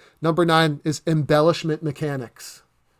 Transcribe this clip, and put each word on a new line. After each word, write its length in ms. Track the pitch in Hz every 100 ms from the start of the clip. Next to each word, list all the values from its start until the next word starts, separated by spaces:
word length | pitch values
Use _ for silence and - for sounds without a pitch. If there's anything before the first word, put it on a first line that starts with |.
| _ _
Number 240 | 160 165 170
nine 360 | 160 160 143
is 180 | 160 143 -
embellishment 800 | 156 139 151 160 165 165 156
mechanics. 800 | 156 135 151 139 113 - - - _ _ _